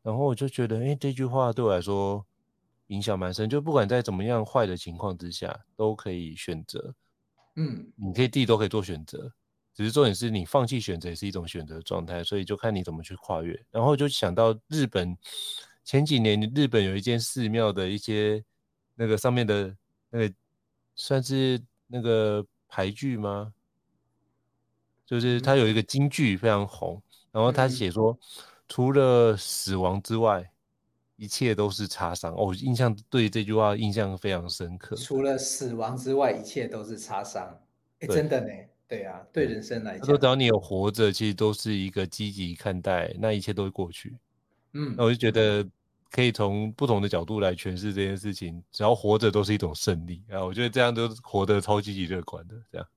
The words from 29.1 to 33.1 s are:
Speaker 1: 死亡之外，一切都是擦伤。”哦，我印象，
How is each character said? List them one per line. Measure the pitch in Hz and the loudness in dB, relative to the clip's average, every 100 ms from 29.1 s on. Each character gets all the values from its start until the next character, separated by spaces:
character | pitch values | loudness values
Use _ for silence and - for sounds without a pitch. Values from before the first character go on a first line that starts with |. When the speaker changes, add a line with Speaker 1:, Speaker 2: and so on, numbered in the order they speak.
| 123 117 104 | 6 6 4
Speaker 1:
死 | - - - 95 | -2 -6 -2 0
亡 | 92 95 | 0 -2
之 | - 113 | -2 2
外， | 113 98 90 _ _ _ _ _ _ _ | 2 2 -2 _ _ _ _ _ _ _
一 | 104 | -10
切 | - 127 | -2 0
都 | 104 104 | 2 0
是 | 95 101 | 0 -6
擦 | - 87 | -4 -6
伤。” | 90 85 | -4 -8
哦， | 85 98 | -2 -2
我 | |
印 | 95 131 | -2 -2
象， | 120 123 104 - | 2 2 0 -2